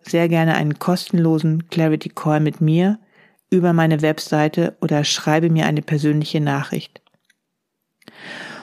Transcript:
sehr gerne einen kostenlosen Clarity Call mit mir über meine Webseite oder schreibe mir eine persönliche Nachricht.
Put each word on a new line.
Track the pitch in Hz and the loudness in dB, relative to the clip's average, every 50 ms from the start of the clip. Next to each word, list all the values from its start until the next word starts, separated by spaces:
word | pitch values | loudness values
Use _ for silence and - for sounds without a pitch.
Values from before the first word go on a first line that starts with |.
| - | -10
sehr | - - 170 170 170 | -2 0 2 2 2
gerne | 165 165 165 160 156 | 2 2 2 2 2
einen | - - 151 147 - | 0 0 -2 -2 -4
kostenlosen | - - 180 180 - - - 175 165 165 160 156 151 160 156 160 165 - | -2 -2 -2 -2 -2 -2 0 0 2 2 2 2 0 0 -2 -2 -4 -4
Clarity | - 170 160 160 156 151 - - | -2 0 0 0 0 -2 -4 -8
Call | - - - 160 151 151 | -10 -6 -2 0 0 2
mit | 156 151 151 - | 2 0 0 0
mir | 160 156 156 165 180 196 208 220 _ _ _ _ - _ _ _ _ - | 0 2 2 2 2 2 0 -2 _ _ _ _ -20 _ _ _ _ 0
über | - 185 170 180 170 | 0 2 4 4 4
meine | 165 165 160 160 151 | 4 2 2 2 2
Webseite | 151 156 156 156 - - - 151 151 156 151 - 170 175 - - | 2 0 0 -2 -4 -2 0 0 0 0 0 0 -2 -2 -2 -4
oder | - 160 151 147 147 | -4 -2 0 0 0
schreibe | - - - - 156 151 160 160 170 | 0 -2 -4 -2 0 0 2 2 2
mir | 165 160 156 | 2 2 0
eine | 151 156 151 151 | 0 -2 -2 -2
persönliche | - 156 147 147 151 151 151 151 - - 160 | -2 -2 0 0 0 0 0 -2 -2 -2 -2
Nachricht. | 151 143 139 139 143 - - - - - _ - _ _ _ _ _ _ _ _ _ _ _ _ _ _ _ _ _ _ _ _ _ - - - - - - - - - - - | 0 0 -2 -2 -4 -4 -6 -8 -8 -10 _ -20 _ _ _ _ _ _ _ _ _ _ _ _ _ _ _ _ _ _ _ _ _ -20 -20 -20 -20 -18 -16 -16 -16 -16 -18 -18